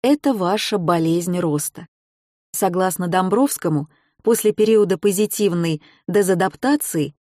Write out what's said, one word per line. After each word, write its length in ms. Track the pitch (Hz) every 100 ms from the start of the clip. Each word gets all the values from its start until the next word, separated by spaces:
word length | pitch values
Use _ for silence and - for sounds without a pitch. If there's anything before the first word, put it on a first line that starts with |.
Это 300 | 247 294 285
ваша 460 | 226 175 208 - 208
болезнь 600 | 170 170 165 170 175 180
роста. 480 | 175 147 - - 175 _ _ _ _ _ _
Согласно 560 | - 196 180 185 180 180
Домбровскому, 840 | 185 185 208 277 - 175 151 147 _ _ _
после 300 | - 233 214
периода 440 | 208 214 220 196 196
позитивной 880 | 208 190 208 - 202 170 170 156 _ _ -
дезадаптации 1040 | 190 190 180 190 - 254 294 - 165 143 _